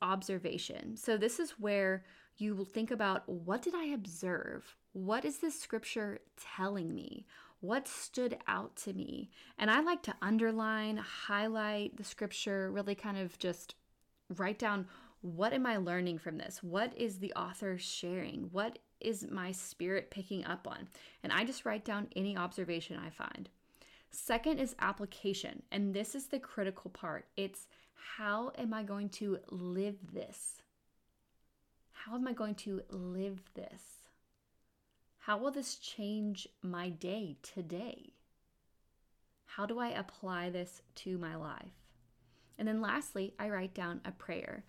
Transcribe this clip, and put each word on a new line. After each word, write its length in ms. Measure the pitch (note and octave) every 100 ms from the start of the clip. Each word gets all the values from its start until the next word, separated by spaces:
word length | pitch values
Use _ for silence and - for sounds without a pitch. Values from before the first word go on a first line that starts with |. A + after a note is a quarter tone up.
observation. 920 | F#3 G3 F#3+ F#3+ F3 F3 - - - A3
So 200 | - G#3+
this 220 | A3 A#3+
is 140 | E4
where 520 | - G#3 G3+ F#3+ F#3+ F#3 - - _
you 200 | G#3 G3
will 80 |
think 260 | G3 A3+ A3+
about, 380 | A#3+ G3+ F#3+ -
"What 340 | F3 E3 A3+
did 140 | E4+ F4
I 80 |
observe? 920 | D#4 C#4+ F#3+ E3+ F#3 F3 - - - - _
What 320 | F#3+ F#3+ A3+
is 140 | D4+ C#4+
this 200 | E4 -
scripture 600 | - A3 A3+ A#3 G#3 G3+ - -
telling 560 | - - F#3+ G3+ E3
me? 340 | G#2+ - - - - - -
What 260 | F3+ B3 -
stood 520 | - - - B3 - -
out 260 | F#3 G3+ -
to 160 | -
me?" 380 | F#3+ - - - - - -
And 140 | G#3+
I 100 | A#3
like 220 | D#4+ F4
to 120 | - -
underline, 760 | F#3 A3 A3+ A3 A3 A3 G#3+ G#3+
highlight 1000 | F#3+ - - G3+ G#3+ A3 G#3+ G#3 G#3 -
the 60 |
scripture, 720 | G3+ - G#3 - - G3 F#3+
really 240 | G3 G3+ G3
kind 220 | A3 G3
of 200 | F#3 -
just 380 | F3+ F3 - - _ _ _ _ _
write 300 | F3 F#3+ G#3
down, 300 | A3+ G3+ F#3 - - -
"What 320 | F3 E3 G#3+
am 120 | C4+
I 120 | B3+ A3
learning 420 | F3+ F3+ F3+ E3
from 180 | E3+ D#3
this? 240 | - -
What 360 | F3 F#3 A#3+ B3
is 220 | A3+ F#3+
the 120 | G3
author 440 | - F3+ F#3 G3+ F#3
sharing? 720 | - - F3 F3+ - - F3+
What 300 | F3+ G#3+ - _ _
is 320 | - G#3 -
my 220 | G3 F3+
spirit 580 | F#3 - - F3+ F#3+ -
picking 340 | - F#3 G3
up 220 | - F3+ -
on?" 220 | - - - - -
And 100 | -
I 120 | -
just 200 | A#3+ C4
write 200 | A#3 G#3+
down 240 | A3 G#3 G#3 -
any 200 | G3 F#3+
observation 600 | F3+ F#3 F3 E3+ - F3
I 120 | E3
find. 380 | - - - F#3 _ _ _ - - _
Second 480 | - - A3+ D#4 D#4
is 160 | C4 -
application, 800 | F#3+ G3 G#3 - G3+ F#3+ - - -
and 240 | G3 G3+
this 220 | F#3+ G#3+ C#4
is 100 | C4+
the 140 | C#4
critical 500 | - - G3 F#3+ F#3
part. 380 | - E3+ D3+ - -
It's, 320 | G3 F#3+ - - - - - -
"How 360 | G#3+ G#3 B3 -
am 160 | A#3+
I 80 | A3
going 260 | G#3 G3+ G3+
to 300 | - G#3 F#3+ -
live 640 | F#3 F3+ F3+ G3+ G3+ F3+
this? 480 | F3+ - G3+ - - - _ _ _ _ _ _ _ _ _ _ _ _
How 240 | - -
am 140 | A#3+ B3+
I 60 |
going 200 | A#3 G#3+ G#3
to 260 | G#3+ F#3+ -
live 520 | F#3+ F3+ F3+ G3 F#3+ -
this? 560 | - - - - - - _ _ _ _ _ _ _ _ _ _ _
How 200 | - G#3
will 120 | C4
this 260 | C#4 B3+ -
change 720 | - - G#3 G#3+ G#3 F#3+ - _
my 300 | F3+ F3 F3+
day 480 | E3 F3+ G#3 G3 C#3
today? 720 | - - E3 F3 A3 - - _ _ _ _ _ _ _ _ _ _ _ _ _ _
How 180 | -
do 140 | G3+ A#3
I 100 | A#3+
apply 640 | - F#3 - F#3+ F3+ F3+
this 320 | F3+ F3+ - - -
to 200 | - F#3
my 180 | E3
life?" 380 | D#3+ D#3 - F#3+ - - - _ _ _ _ - -
And 100 | G#3+
then 140 | A3
lastly, 520 | G#3+ D4 D4 G3 G3 -
I 100 | G#3
write 260 | G3+ F#3
down 280 | F#3 F3 E3+
a 80 | F#3+
prayer. 520 | F#3+ - E3+ - G#3+